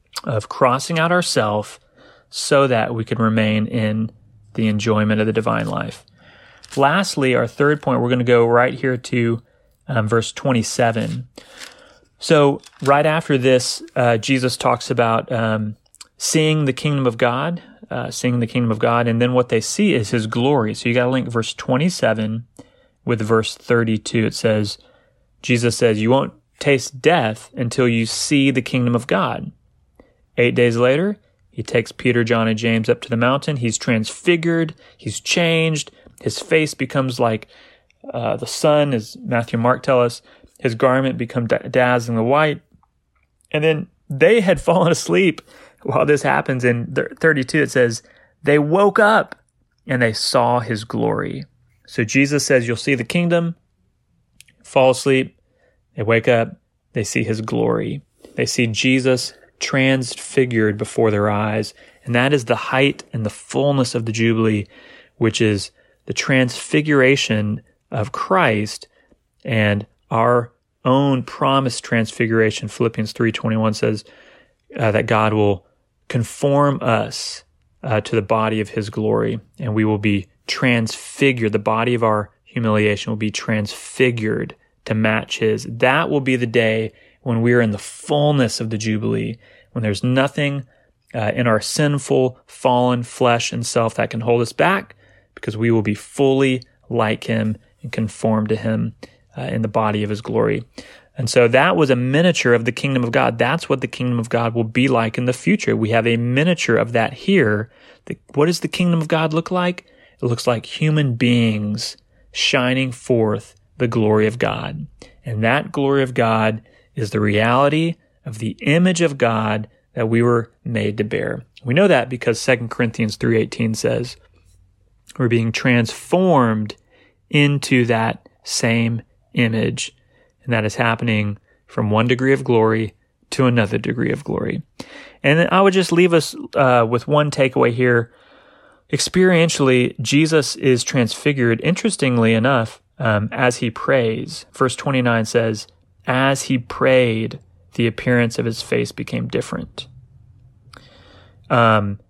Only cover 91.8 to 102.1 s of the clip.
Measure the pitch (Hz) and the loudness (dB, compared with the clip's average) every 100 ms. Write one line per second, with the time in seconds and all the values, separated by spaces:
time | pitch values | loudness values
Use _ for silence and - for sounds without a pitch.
91.8 | 147 143 - 135 127 - _ - 131 123 | 0 0 0 0 0 -4 _ -2 0 2
92.8 | 123 123 120 - 127 120 - 120 117 117 | 2 0 -4 0 2 2 0 -6 -4 -2
93.8 | 113 - 110 113 110 120 117 - 156 190 | 0 -2 -4 -4 0 0 0 0 0 0
94.8 | - _ _ _ _ - - 107 117 117 | -4 _ _ _ _ -14 -10 -2 0 2
95.8 | 104 104 - - 139 135 135 127 - _ | 0 -4 -6 0 2 4 2 -2 -6 _
96.8 | - 120 110 113 - 113 110 107 _ _ | -6 -2 0 -2 -4 -2 -2 -4 _ _
97.8 | 127 - 110 - 113 107 107 110 113 110 | -10 -6 -6 -4 -2 0 0 -2 -2 -4
98.8 | 113 - - _ _ - 127 113 113 113 | -4 -8 -20 _ _ -10 -6 -4 -2 0
99.8 | 107 107 104 107 - 110 110 107 - - | 0 0 -2 -6 -4 -2 0 -2 -6 -16
100.8 | - - _ - 120 127 120 127 160 180 | -20 -20 _ -8 -2 4 4 4 4 4
101.8 | 143 123 127 | 2 2 0